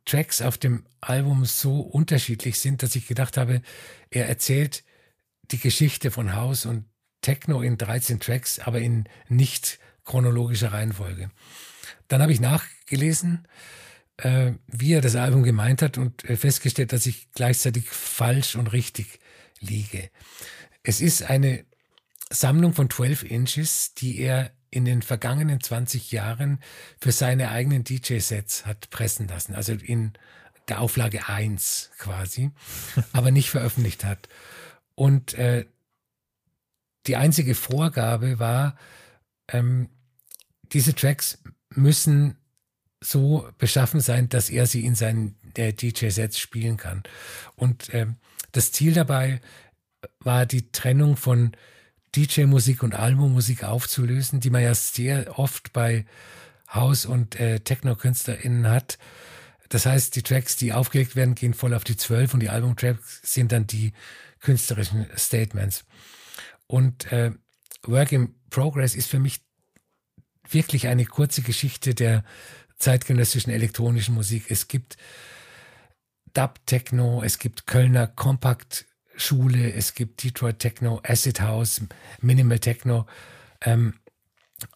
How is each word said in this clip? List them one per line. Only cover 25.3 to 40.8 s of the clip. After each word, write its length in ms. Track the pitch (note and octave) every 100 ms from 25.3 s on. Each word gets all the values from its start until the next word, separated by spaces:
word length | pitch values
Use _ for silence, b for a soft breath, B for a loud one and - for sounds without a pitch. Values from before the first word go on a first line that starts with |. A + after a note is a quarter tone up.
| C3+ D3+ C#3
zwanzig 520 | - A#2 B2 B2 -
Jahren 480 | A2+ G#2 A2+ C#3+ C#3 B B B B
für 120 | C3
seine 380 | - B2+ C3 A#2+
eigenen 320 | A2+ C3 C#3
D-J-Sets 840 | A#2+ C3 - A#2+ - G#2+ G#2 - G2+
hat 240 | G#2+ -
pressen 360 | - G#2+ - G2+
lassen, 280 | F2 -
also 180 | G2+ G#2
in 400 | A2 - A#2+ A2 G#2 B B B B -
der 120 | -
Auflage 480 | A#2+ - A2+ G#2 -
eins 600 | G2+ G#2+ G2 - - - -
quasi, 520 | G2 F#2+ F#2 - C#3 C#3 B B
<laughs> 300 | B B -
aber 180 | B2+ B2+
nicht 200 | C3+ C3
veröffentlicht 540 | C#3 A#2+ - A2 -
hat. 240 | G2+ G2 - B B B B B _
Und, 400 | - C3+ C#3 B2+
äh, 320 | - B2 B2 A2+ _ _ _ _ _ _ _ _ _ _ _ _ _ -
die 100 | B2+
einzige 380 | D3 D3 B2+
Vorgabe 840 | B2 - C3 D#3+ C3 A2+ A#2 B2+ B2
war, 380 | A#2 A#2+ C#3+ C#3 B B B B _ _ -
ähm, 400 | A#2+ A#2+ B2+ B2 _ _ _ _ - _ _ -
diese 220 | D3